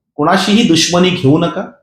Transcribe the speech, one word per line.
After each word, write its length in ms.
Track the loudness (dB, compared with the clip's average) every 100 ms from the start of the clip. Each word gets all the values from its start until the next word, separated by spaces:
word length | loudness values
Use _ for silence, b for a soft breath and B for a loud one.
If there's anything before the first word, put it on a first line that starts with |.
| _ -4
कोणाशीही 520 | 0 0 0 0 2
दुश्मनी 420 | 0 0 0 0
घेऊ 280 | 0 0 0
नका, 280 | -2 -6 -12 -18